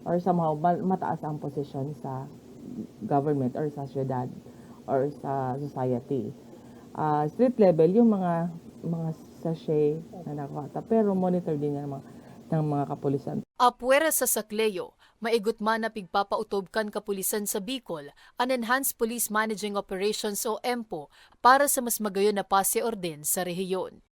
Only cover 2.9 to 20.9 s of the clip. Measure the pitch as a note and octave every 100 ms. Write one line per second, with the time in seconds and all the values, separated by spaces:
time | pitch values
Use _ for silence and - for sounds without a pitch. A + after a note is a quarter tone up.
2.9 | - G#2+ C#3+ D3 C#3+ B2 C3 D3+ D3 C#3
3.9 | C#3 C3+ B2+ B2 - - - - - -
4.9 | C3 C#3+ D3 C#3+ C#3 B2+ C3+ C#3+ C#3 B2+
5.9 | A#2+ - C3+ G#2+ - - - - - -
6.9 | - D#3 D3+ D3+ - B3+ B3 F#3+ D#3+ E3
7.9 | G3+ A#3 G3+ F3+ E3+ E3+ E3 - - E3
8.9 | E3 D#3+ D#3 - - E3 D#3+ - D3+ D3
9.9 | D#3 E3 - D#3 D3 C#3+ D3 C#3 D3+ -
10.9 | A3 G#3 F#3+ F#3 F3+ F3 D3 D3 C#3+ C#3+
11.9 | C#3 - - - - - D#3+ D3+ C#3+ C#3+
12.9 | C#3+ C#3+ C#3 D3 D3+ - - B3 - B3
13.9 | C4+ D#4+ - - A3+ G#3+ G#3+ A3 F3+ -
14.9 | _ _ _ A3+ A#3 G3+ A3 G#3 A3 A3
15.9 | A3 F3+ G3+ G3+ G#3+ G#3+ G3 F#3+ A3 G#3+
16.9 | G#3 - G3 F#3 G#3+ G3+ G#3+ F#3+ C4 -
17.9 | E3 C#3+ - - - B3 C4 A3+ C4 C4+
18.9 | - A3+ A#3+ - G#3+ A3 G#3 G#3 G3+ G3
19.9 | F#3+ G#3 G#3+ A3 G3+ A#3+ G#3+ B3 B3 A3